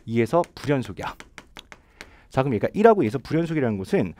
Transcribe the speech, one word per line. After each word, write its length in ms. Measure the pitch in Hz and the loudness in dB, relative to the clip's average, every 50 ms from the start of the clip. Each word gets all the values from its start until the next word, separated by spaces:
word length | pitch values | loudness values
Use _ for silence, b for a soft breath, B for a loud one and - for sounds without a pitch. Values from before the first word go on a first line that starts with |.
| B | B
이에서 360 | 113 113 117 113 110 - 170 170 - - | -2 0 0 2 2 2 0 0 -2 -6
불연속이야. 600 | - - 139 147 131 113 - 90 - - - - - - - _ - - _ - - - _ B B B B B B B B B B B B | -8 -4 -2 -2 -2 -2 -6 -10 -12 -12 -12 -12 -14 -20 -20 _ -20 -20 _ -20 -20 -20 _ B B B B B B B B B B B B
자, 140 | - 233 - | -2 -2 0
그럼 100 | 143 120 | 0 0
얘가 120 | 143 135 113 - | 0 -2 -2 2
일하고 300 | 190 226 226 220 202 131 | 6 6 6 6 6 2
이에서 140 | 107 120 | 0 -2
불연속이라는 600 | 135 - - 143 165 170 160 165 151 131 117 107 | -4 -4 -2 -2 -2 -2 -2 -2 0 0 0 -2
것은 360 | 95 95 - 202 185 110 85 B | -2 -2 -2 0 0 0 -2 B